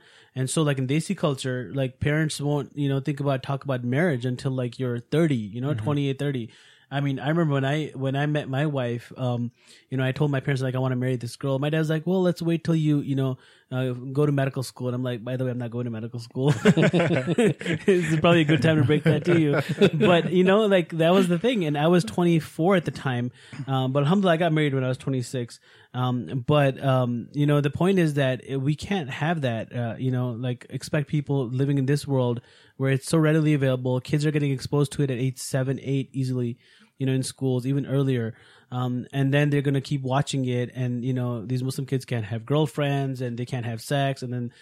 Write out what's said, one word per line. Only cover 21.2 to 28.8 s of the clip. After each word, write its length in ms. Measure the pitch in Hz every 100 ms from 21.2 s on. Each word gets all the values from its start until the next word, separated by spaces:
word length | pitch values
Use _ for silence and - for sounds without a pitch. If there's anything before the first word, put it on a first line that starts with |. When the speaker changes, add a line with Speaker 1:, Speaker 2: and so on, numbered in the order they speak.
| 180
Speaker 1:
the 140 | 175
thing. 240 | 233 233
And 120 | 156 147
I 120 | 160
was 160 | 180
twenty-four 720 | 170 - 175 165 - - 170 190
at 80 |
the 80 | 156
time. 400 | - 139 123 123 - - 143 123
Um, 260 | 135 131
but 120 | 139
alhamdulillah, 300 | 143 202 190
I 20 | 165
got 160 | 170
married 200 | 156 147
when 120 | 135
I 40 | 127
was 100 | 127
twenty-six. 600 | - 131 120 127 120 - _ - _
Um, 520 | 123 127 123 82 131 120
but, 360 | 147 139 127
um, 440 | 135 131 123 120 -
you 140 | 143 147
know, 140 | 147
the 80 | 143
point 280 | - 175 196
is 160 | 160
that 280 | 143 135 127 - 135
we 140 | 135
can't 340 | 151